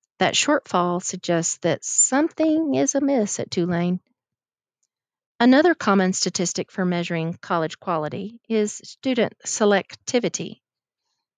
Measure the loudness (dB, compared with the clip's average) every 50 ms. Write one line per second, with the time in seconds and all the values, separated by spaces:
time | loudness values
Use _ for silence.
0 | _ _ _ -2 0 0 2 0 0 2 0 0 0 0 0 0 2 2 0 -2
1 | -4 -8 -10 -6 -2 0 0 0 0 -2 -6 -4 -2 -2 -2 -2 -4 -4 -2 0
2 | 0 2 2 0 0 0 0 0 0 2 2 2 0 0 0 0 0 0 0 0
3 | 0 2 2 0 0 -2 -4 -6 -8 -4 -2 -2 0 0 0 0 0 0 -2 -2
4 | -6 _ _ _ _ _ _ _ _ _ _ _ _ _ _ _ _ _ _ _
5 | _ _ _ _ _ _ _ 4 6 6 8 8 6 4 2 2 2 2 4 4
6 | 4 2 0 -2 -2 -4 -2 -2 -4 -2 -4 -6 -8 -6 -4 -2 -2 0 0 -2
7 | -2 -2 -4 -4 -4 -4 -6 -8 -6 -4 -2 -2 -2 -2 -6 -8 -6 -4 -2 -2
8 | -4 -4 -6 -8 -10 -10 -12 -16 _ -4 -2 0 0 -2 -4 -10 -18 -20 -18 -6
9 | -4 -2 0 0 0 -2 -4 -8 -10 -8 -2 0 2 4 4 2 0 -4 -12 -16
10 | _ -4 -2 -2 0 -2 -4 -6 -8 -12 -14 -16 _ _ _ _ _ _ _ _
11 | _ _ _ _ _ _ _